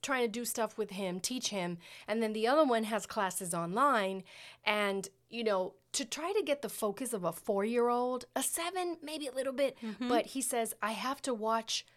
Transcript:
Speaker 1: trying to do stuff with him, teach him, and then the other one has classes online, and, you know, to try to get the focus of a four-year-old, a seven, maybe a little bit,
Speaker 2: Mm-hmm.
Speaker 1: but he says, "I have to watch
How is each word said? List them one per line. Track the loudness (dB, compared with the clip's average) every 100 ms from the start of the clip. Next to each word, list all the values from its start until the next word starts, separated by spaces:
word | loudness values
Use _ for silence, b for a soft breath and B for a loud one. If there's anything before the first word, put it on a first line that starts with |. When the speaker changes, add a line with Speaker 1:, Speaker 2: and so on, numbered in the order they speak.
Speaker 1:
trying | -2 0
to | 0
do | 0 -4
stuff | -2 -2 -2
with | -6
him, | -4 -4 -2
teach | -4 -4 -4
him, | -2 -2 -4 B B -4
and | 0
then | 0
the | 2 4
other | 6 6
one | 4 2
has | -2 -2
classes | -2 -2 -2 -4
online, | -2 0 4 4 4 2 -2 -8 B B B 0
and, | 2 2 0 -4 -12 _
you | -2
know, | 2 2 0 -6 _
to | -6 -4
try | -4 0 0
to |
get | 2 0
the | -2
focus | -2 -2 -2 -4
of | -2
a | -2
four-year-old, | -2 0 2 2 2 4 2 2 -2 -4 -2
a |
seven, | -2 0 -2 -2 -2 -4
maybe | -6 -6 -4
a |
little | -2 -2
bit, | 2 2 0
Speaker 2:
Mm-hmm. | -8 -4 2
Speaker 1:
but | 2 2
he | -2
says, | 0 0 -2 -2
"I | -4
have | -2 -4 -4
to | -2 -2
watch | 0 0 0 -4 b